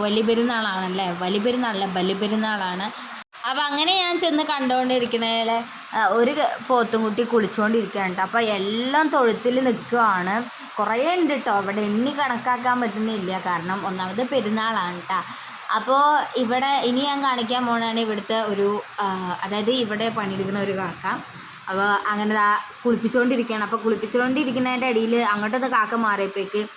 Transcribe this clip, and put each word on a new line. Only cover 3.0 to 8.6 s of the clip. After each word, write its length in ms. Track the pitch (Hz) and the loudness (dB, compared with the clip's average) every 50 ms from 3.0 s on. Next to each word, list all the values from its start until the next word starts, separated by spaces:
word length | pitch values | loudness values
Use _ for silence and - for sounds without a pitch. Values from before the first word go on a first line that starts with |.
| 247 - - - - _ - - - 240 | -14 -14 -14 -16 -16 _ -16 -8 -6 -4
അപ്പൊ 140 | 262 285 | -2 -2
അങ്ങനെ 340 | 285 285 285 294 311 349 381 | -2 0 0 0 2 2 2
ഞാൻ 220 | 381 359 349 349 339 | 2 2 2 0 0
ചെന്ന് 240 | 370 330 302 302 | 0 0 0 0
കണ്ടുകൊണ്ടിരിക്കണേല്, 1200 | 311 302 302 277 262 254 254 254 254 254 254 254 240 233 233 226 226 226 226 226 226 226 226 233 233 - - - - - - | 0 0 -2 -2 0 0 2 2 2 2 2 0 0 0 -2 -2 0 0 0 0 0 0 0 -2 -2 -6 -12 -16 -14 -4 0
ആ, 80 | 226 220 | 2 2
ഒരു 260 | 190 202 233 240 262 | 4 4 4 4 4
ക-, 280 | 294 302 262 - - - 233 | 2 2 0 0 0 -4 0
പോത്തും 360 | - 254 240 226 226 226 220 | 2 2 2 4 2 2 0
കുട്ടി 200 | 220 214 208 240 | 0 0 0 0
കുളിച്ചുകൊണ്ടിരിക്കുകയാണ് 920 | 240 233 233 226 208 - - - 208 214 226 233 202 190 - 202 196 185 180 | 0 2 2 2 2 2 0 0 2 2 2 2 0 -2 -4 -2 -2 -2 0
ട്ടോ. 80 | 190 | -2
അപ്പൊ 180 | 190 190 226 233 | -2 0 2 2
എല്ലാം 680 | 233 214 208 196 | 2 2 0 0